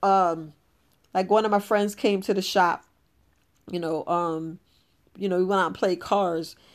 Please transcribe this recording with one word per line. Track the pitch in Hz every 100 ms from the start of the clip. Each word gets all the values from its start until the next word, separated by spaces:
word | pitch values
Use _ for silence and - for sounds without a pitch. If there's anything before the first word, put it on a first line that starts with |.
um, | 196 196 180 165 156 - _ _ _ _ _
like, | 185 190
one | 214
of | 214
my | 208
friends | - 208 208
came | - 214 196
to | 196
the | 202
shop, | 190 196 175 - _ _ _ _ _ _ _ _ -
you | 180
know, | 165 156 -
um, | 170 170 160 165 170 _ _ _ _ _ -
you | 196
know, | 180
we |
went | 185 196
out | 170
and | -
played | 196 175
cards, | - 202 185 165 156 - _